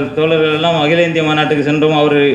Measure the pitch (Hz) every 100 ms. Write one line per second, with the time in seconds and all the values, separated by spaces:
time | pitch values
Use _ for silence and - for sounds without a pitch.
0 | 139 143 160 165 156 156 170 165 147 170
1 | 170 160 156 156 147 151 143 151 156 151
2 | 147 147 143